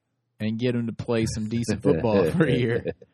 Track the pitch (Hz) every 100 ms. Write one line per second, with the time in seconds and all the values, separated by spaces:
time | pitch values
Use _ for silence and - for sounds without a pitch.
0 | _ _ _ - 107 113 123 120 117 -
1 | - 117 113 110 107 117 117 104 - -
2 | 120 101 85 175 156 127 113 117 82 -
3 | -